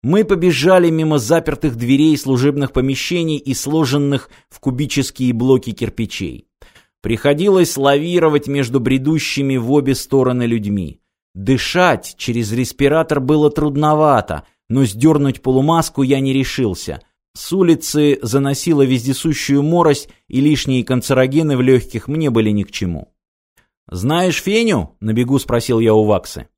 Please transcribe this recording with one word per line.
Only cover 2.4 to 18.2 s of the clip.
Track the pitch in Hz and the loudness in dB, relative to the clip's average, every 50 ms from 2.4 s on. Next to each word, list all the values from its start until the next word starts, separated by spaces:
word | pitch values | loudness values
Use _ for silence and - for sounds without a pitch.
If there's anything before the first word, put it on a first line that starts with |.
| 127 147 139 143 139 131 | 2 0 0 0 -4 -2
помещений | - 131 127 135 135 - - - 180 175 165 160 156 | -2 -2 -2 -2 -4 -4 -6 -4 -4 -2 -2 -2 -4
и | 143 - 135 127 | -6 -4 -6 -6
сложенных | - - 139 151 160 156 123 135 147 143 143 143 127 - _ - - _ _ | -6 -4 -2 -2 0 0 0 0 0 0 0 -2 -4 -6 _ -20 -20 _ _
в | - - | -20 -8
кубические | - 139 127 123 151 135 - 143 131 - - - 127 123 120 | -6 -6 -4 -4 -6 -4 -2 -4 -4 -4 -6 -4 -2 -2 -2
блоки | 113 120 131 131 123 - 117 | 0 2 2 2 2 2 -6
кирпичей. | 101 - 117 107 - - 113 98 - - 98 80 62 57 _ _ _ _ - _ _ - _ _ _ _ | -8 -8 -8 -8 -6 -6 -8 -8 -6 -10 -10 -10 -10 -14 _ _ _ _ -20 _ _ -20 _ _ _ _
Приходилось | - - 117 110 - 143 143 147 185 208 190 185 175 - - | -6 -6 -6 0 0 0 0 2 2 2 4 4 2 2 0
лавировать | 139 135 139 139 143 156 175 175 175 160 156 147 147 147 | 0 2 2 2 2 0 0 0 2 2 4 2 0 -2
между | 139 143 143 135 117 127 135 | -2 -4 -2 -2 0 -2 -2
бредущими | 117 127 131 135 131 147 160 151 - - - 139 139 135 135 | 0 0 0 0 0 0 -2 -2 -2 -4 -4 -4 -2 -2 -2
в | 127 113 117 | -2 -2 2
обе | 143 147 131 135 135 | 2 2 2 2 -2
стороны | 135 - - 135 135 131 127 123 123 120 | -2 -2 0 0 2 2 2 0 0 -2
людьми. | 113 117 113 104 101 104 101 90 73 - _ _ _ _ _ _ _ _ | -2 -2 -2 -2 -4 -4 -4 -4 -8 -12 _ _ _ _ _ _ _ _
Дышать | 92 98 110 135 123 - - - 175 180 175 135 98 - - - | -8 0 0 0 0 0 -2 0 2 2 2 0 -2 -6 -14 -16
через | _ - - 117 120 117 101 | _ -8 -6 -4 -4 -4 -4
респиратор | 110 123 127 - - - 139 139 151 160 160 160 156 143 | -2 -4 -4 -4 -2 0 0 2 2 2 0 0 -2 -2
было | 131 127 151 151 151 147 | 0 2 2 4 2 2
трудновато, | 147 - 151 151 139 143 151 151 151 151 156 151 139 113 101 - 82 73 - _ _ _ _ _ | 2 0 -2 -2 0 0 0 2 2 2 4 2 2 2 0 -4 -8 -10 -10 _ _ _ _ _
но | 110 135 139 | 0 0 0
сдёрнуть | 110 95 113 127 160 156 147 143 139 120 - | 0 0 2 2 4 4 4 2 0 -2 -2
полумаску | - 131 131 131 135 156 165 165 160 - _ - 135 | -2 0 0 2 2 2 2 0 0 -2 _ -2 0
я | 127 139 135 | 2 2 0
не | 135 135 127 | 0 0 0
решился. | 135 131 - - - 127 104 90 - - - 73 - _ _ _ _ _ _ _ | 0 -2 -2 -2 -2 -2 -2 -2 -6 -8 -12 -12 -12 _ _ _ _ _ _ _
С | - - - 170 | -18 -8 -4 0
улицы | 190 190 170 160 156 - - - 151 151 147 135 - | 2 4 4 2 2 0 -4 -2 2 2 2 2 0